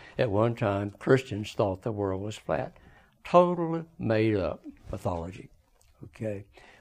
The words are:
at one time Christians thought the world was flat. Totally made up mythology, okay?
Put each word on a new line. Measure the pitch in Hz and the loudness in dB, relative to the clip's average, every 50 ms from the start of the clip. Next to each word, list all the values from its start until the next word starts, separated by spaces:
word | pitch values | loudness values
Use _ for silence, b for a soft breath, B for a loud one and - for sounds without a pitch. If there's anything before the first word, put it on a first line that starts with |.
| B B B | B B B
at | B 127 120 | B 0 2
one | 98 104 110 120 120 | 4 4 4 2 2
time | - 120 101 98 98 104 104 101 - | 0 0 0 0 0 -2 -4 -8 -6
Christians | - - 135 127 - - - 101 107 - - | 4 4 4 4 4 0 -6 -8 -8 -8 -2
thought | - 117 101 95 92 - | -2 0 0 0 -4 -4
the | 120 107 | -6 -4
world | 104 101 98 95 95 98 | -2 -2 -2 -2 -2 -6
was | 104 107 | -8 -10
flat. | - - - 78 - 127 - - b b b b b b b b b _ | -12 -4 -2 -2 -2 -2 -6 -10 b b b b b b b b b _
Totally | - - 175 180 175 180 170 170 165 165 165 165 - _ - | 4 6 6 6 6 2 -2 -2 -2 -2 -4 -6 -8 _ -6
made | 123 110 113 107 110 113 107 | -2 0 2 2 4 2 2
up | 101 90 76 - - - 311 - - - - | 2 0 -2 -4 -6 -12 -18 -20 -18 -14 -12
mythology, | - 104 - - 90 85 82 87 98 - - - - _ _ _ _ _ _ _ _ _ - | -12 -6 -4 -4 -4 -4 -6 -8 -12 -14 -18 -20 -20 _ _ _ _ _ _ _ _ _ -20
okay? | 87 - - 113 110 104 98 98 - b b b b b b | -20 -14 -10 -8 -8 -8 -8 -12 -16 b b b b b b